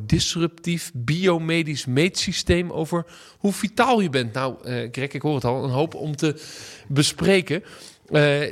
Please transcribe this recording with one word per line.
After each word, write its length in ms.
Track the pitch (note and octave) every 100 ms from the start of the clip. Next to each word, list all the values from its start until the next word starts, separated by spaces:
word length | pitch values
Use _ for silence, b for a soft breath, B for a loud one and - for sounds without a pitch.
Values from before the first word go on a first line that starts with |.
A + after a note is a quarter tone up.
| G#2+
disruptief 880 | C#3 - E3+ E3 - F3 E3+ -
biomedisch 920 | B2+ A#2+ D#3 F#3 E3+ D#3+ E3 D#3 C#3 C3+
meetsysteem 880 | B2+ F3+ - - E3 - F3 F3
over 340 | - D#3+ E3+ E3 B B B
hoe 160 | G3+
vitaal 460 | F#3+ G#3 - A#3+ A#3
je 80 | F3+
bent. 240 | C3 A#2
Nou, 220 | B2+ C3 -
eh, 260 | B2 B2 A#2
Greg, 200 | B2 C#3
ik 100 | C#3+
hoor 140 | D3+ C#3+
het 100 | A#2+
al, 180 | C3
een 60 | C3
hoop 240 | B2+ E3 -
om 200 | D#3 C#3+
te 260 | D#3+ D3 B B B B B
bespreken. 760 | C#3 D3 - E3+ G3 C#3+ D#3+ B B B B -
Eh, 280 | D3+ D3 C#3+ D3